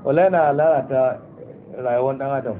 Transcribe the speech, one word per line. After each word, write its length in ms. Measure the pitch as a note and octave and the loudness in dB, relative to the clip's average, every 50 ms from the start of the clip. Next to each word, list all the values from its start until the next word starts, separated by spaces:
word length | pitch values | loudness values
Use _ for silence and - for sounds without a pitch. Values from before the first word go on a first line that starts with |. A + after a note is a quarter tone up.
| - | -2
Wallahi 220 | C#3+ C3+ E3 F3+ F#3+ | 0 2 2 2 4
yana 220 | F3+ E3+ D#3+ D3 C#3+ | 4 2 2 2 2
lalata 640 | C#3+ D3+ D#3+ D#3+ C#3+ B2+ - C3+ C3 C3 C3 A#2+ - - - - - - - - - - - - G#2+ | 2 4 4 4 2 0 -2 0 0 0 0 0 -4 -12 -20 -20 -20 -20 -18 -18 -20 -20 -18 -14 -8
rayuwar 380 | B2+ B2 A#2+ B2 B2+ C3+ C3+ C3+ | -4 -2 0 0 0 0 -2 -4
ɗan 140 | C3+ C3+ C#3 C3+ | -4 -4 -4 -4
adam. 180 | B2+ B2 A2 G2+ | -4 -6 -8 -8